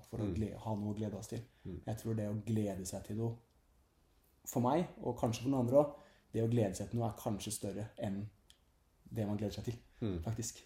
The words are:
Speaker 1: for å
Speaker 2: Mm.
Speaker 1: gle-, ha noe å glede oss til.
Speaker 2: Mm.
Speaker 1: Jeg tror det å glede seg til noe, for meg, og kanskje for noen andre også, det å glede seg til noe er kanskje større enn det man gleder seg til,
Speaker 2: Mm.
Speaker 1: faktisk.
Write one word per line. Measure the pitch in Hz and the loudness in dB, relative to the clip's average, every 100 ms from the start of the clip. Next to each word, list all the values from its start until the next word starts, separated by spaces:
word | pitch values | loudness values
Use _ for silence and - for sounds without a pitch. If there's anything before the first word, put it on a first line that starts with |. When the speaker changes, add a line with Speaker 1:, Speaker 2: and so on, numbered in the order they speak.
| - | -6
Speaker 1:
for | 117 | -4
å | 104 | -2
Speaker 2:
Mm. | |
Speaker 1:
gle-, | 87 107 - | 0 -2 -4
ha | 113 | -4
noe | 107 104 | -2 -2
å | 104 | -2
glede | 107 | -2
oss | 101 110 | -4 -6
til. | 117 117 _ - | -8 -8 _ -10
Speaker 2:
Mm. | 85 - | -8 -6
Speaker 1:
Jeg | 107 | -4
tror | 113 110 | -2 0
det | 104 | 0
å | 107 | -2
glede | 104 107 104 95 95 | 0 2 2 -2 -6
seg | 95 | -6
til | - 107 | -4 -2
noe, | 117 117 - _ _ _ _ _ _ _ _ _ | -2 -2 -10 _ _ _ _ _ _ _ _ _
for | - 131 | -4 2
meg, | 123 151 175 - | 4 4 2 -4
og | 127 117 | -4 0
kanskje | 123 113 | 0 0
for | 120 | 0
noen | 135 117 | 2 6
andre | 139 | 8
også, | 147 - - - _ | 8 2 -16 -20 _
det | 113 | 0
å | 117 | 4
glede | 120 104 95 | 4 4 2
seg | 98 | -2
til | 117 | 0
noe | 113 | -2
er | 107 | -2
kanskje | 123 98 104 | -4 -2 -4
større | - 104 98 110 - | -4 -4 -4 -6 -6
enn | 104 98 104 - - - _ _ _ _ - | -4 -4 -6 -10 -20 -20 _ _ _ _ -8
det | 113 104 | -2 0
man | 104 | 0
gleder | 104 | -2
seg | 95 | -4
til, | 110 117 - - | -6 -6 -10 -4
Speaker 2:
Mm. | 110 90 | -2 -2
Speaker 1:
faktisk. | 85 113 117 - | -2 -4 -4 -8